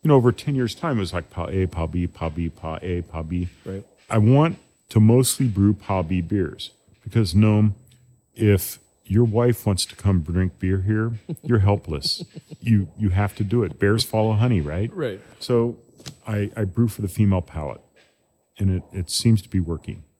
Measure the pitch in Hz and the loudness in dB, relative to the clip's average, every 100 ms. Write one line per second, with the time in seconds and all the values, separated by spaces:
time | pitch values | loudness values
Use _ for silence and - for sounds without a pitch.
0 | 160 143 123 - - 139 120 - 165 123 | 6 4 4 0 -4 -2 -2 -4 -4 -2
1 | 90 87 80 - 82 92 92 87 82 87 | -2 -6 -8 -10 -6 -2 -2 -2 -4 -4
2 | 87 - 82 78 85 - 82 80 90 87 | -6 -6 -8 -4 -6 -6 -10 -10 -6 -6
3 | 85 80 80 87 90 _ - 98 - _ | -6 -10 -6 -4 -6 _ -14 -14 -14 _
4 | _ 113 107 135 160 196 _ _ _ 113 | _ 2 4 4 4 -2 _ _ _ 4
5 | 107 120 131 - 131 95 101 104 - 95 | 6 6 4 0 -2 2 2 2 -2 -4
6 | 82 92 82 104 85 - - _ _ _ | -2 -4 -2 -2 -2 -6 -18 _ _ _
7 | - 113 101 87 107 107 107 101 _ _ | -4 -2 2 4 4 4 2 0 _ _
8 | _ _ _ - 107 98 - - _ _ | _ _ _ 0 2 2 0 -12 _ _
9 | _ 98 120 107 123 117 - 95 - - | _ 2 2 2 2 0 0 -2 -4 -4
10 | 104 95 76 87 92 - 92 95 95 107 | 0 0 0 -2 -2 -2 -4 -2 0 -2
11 | 113 113 - 160 - 117 98 101 - 76 | -2 -6 -12 -12 0 2 4 2 -2 -6
12 | - - - - _ - - 107 92 - | -6 -6 -10 -18 _ -12 0 0 0 -4
13 | 104 90 104 - 104 120 98 - 101 110 | -2 0 -2 -4 -2 0 -2 0 0 2
14 | - 110 110 107 123 107 73 80 113 190 | 0 0 0 2 2 0 -2 -4 -6 -6
15 | 135 98 - - - 123 117 117 _ _ | -8 -8 -16 -20 0 2 2 -4 _ _
16 | - - - 107 101 - 101 101 117 - | -20 -16 -6 -4 -4 -4 -4 0 0 0
17 | 101 - 104 95 - 78 73 - _ _ | -8 0 2 2 -2 -10 -10 -12 _ _
18 | _ _ _ _ _ _ 98 92 - 98 | _ _ _ _ _ _ -2 -2 -6 -10
19 | 87 - 117 110 - 95 85 82 - 58 | -6 -2 2 2 0 -4 -4 -6 -10 -16
20 | - | -18